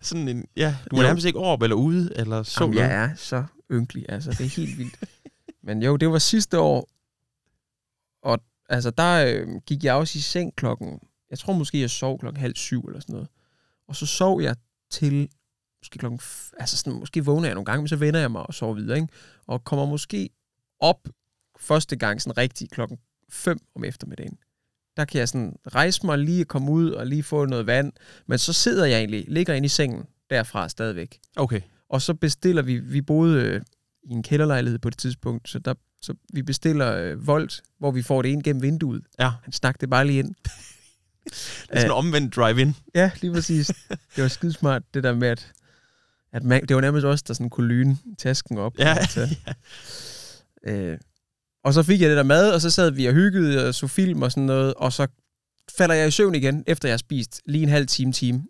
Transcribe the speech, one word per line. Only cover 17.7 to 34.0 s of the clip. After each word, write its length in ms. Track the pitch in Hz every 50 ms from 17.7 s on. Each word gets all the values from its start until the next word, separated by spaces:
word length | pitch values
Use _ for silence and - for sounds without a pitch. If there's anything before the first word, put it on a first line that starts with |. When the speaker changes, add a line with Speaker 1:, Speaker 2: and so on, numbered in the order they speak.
| 110 143
Speaker 2:
men 60 | 151 151
så 80 | 160
vender 240 | 147 151 151 151 165
jeg 120 | 156 123
mig 100 | 113 92 - -
og 60 | -
sover 200 | - - 110 113
videre, 240 | 104 107 107 117 147
ikke? 100 | 160 160 _ - - - _ _ _ -
Og 160 | 120 127 120
kommer 220 | - - 139 143
måske 440 | 143 147 151 - _ - 104 98 - _ _ _ _ _ _ _ _ _ _
op 280 | - 160 175 - _ - - _ _ _ _ _ _ _ _ _
første 360 | - - 151 156 156 - 151
gang 260 | 117 - 107 104 -
sådan 160 | - - 120 -
rigtig 320 | 123 127 - - - -
klokken 280 | - - 117 104 - - _ _ _ _ _ _
fem 300 | - - - 180 170 151 _ _ _
om 80 | - -
eftermiddagen. 540 | - - - - - - - - - - - _ _ _ _ _ _ _ _ _ _ _ -
Der 80 | 151
kan 140 | 143 - 147
jeg 100 | 120 113
sådan 260 | - 131 117 90 - - _ -
rejse 380 | - 120 147 180 185 - -
mig 120 | 185 151 143
lige 260 | 143 151 170 180 165
og 40 | -
komme 240 | - 143 135 143
ud 200 | 151 160 165 160
og 160 | - - 117 127
lige 160 | 139 151 147
få 220 | - - 151 143
noget 200 | 135 131 120 110 101
vand, 260 | 120 131 143 143 - _ _ - - - _ -
men 100 | - 123
så 160 | - - 170
sidder 320 | - - 240 240 - 180
jeg 120 | 143 123 113
egentlig, 260 | 110 104 107 107 87 -
ligger 260 | 143 160 175 170 160
inde 120 | 131 139
i 40 | 143
sengen 340 | - - 151 135 117 - - - _ _ _ _
derfra 400 | 139 123 110 117 - 110 87 82
stadigvæk. 500 | - - 113 113 104 85 82 - - _ _ _ _
Speaker 1:
Okay. 260 | - 143 120 123 101 90 _ _ _ _ _
Speaker 2:
Og 120 | - 135
så 120 | - - 170
bestiller 480 | 156 - 156 143 - - 180 180 160
vi, 160 | 135 127 127 120
vi 240 | - 123 131 143
boede, 400 | 139 - 151 156 165 165 160 139 120
øh, 180 | 107 92 101 - _ _ _ _ _ _ _